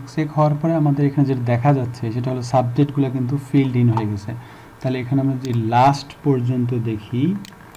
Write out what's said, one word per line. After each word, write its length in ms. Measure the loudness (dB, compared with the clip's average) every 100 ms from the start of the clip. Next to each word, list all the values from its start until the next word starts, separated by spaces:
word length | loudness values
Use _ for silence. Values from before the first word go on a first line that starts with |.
| -4
চেক 180 | -6 -2
হওয়ার 220 | 2 2 2
পরে 120 | 0
আমাদের 320 | 2 2 2 2
এখানে 200 | 2 2
যেটা 120 | 0
দেখা 300 | 0 2 2
যাচ্ছে 380 | 2 0 -6 -6
সেটা 180 | -4 -4
হলো 120 | -4
সাবজেক্টগুলো 680 | 0 0 2 0 0 0 -2
কিন্তু 280 | -2 -2 -4 0
filled 240 | 0 2 2
in 200 | 2 2
হয়ে 100 | -2
গেছে। 280 | -4 -8 -12 -14 -20 -20 -8
তাহলে 200 | -6 -4
এখানে 220 | -2 0
আমরা 120 | 0
যদি 180 | -2 -2
লাস্ট 520 | -2 2 4 4 4 -4 -4
পর্যন্ত 500 | 0 0 0 0 0
দেখি 600 | -2 -2 -6 -4 -2 0 -2 -8 -20 -20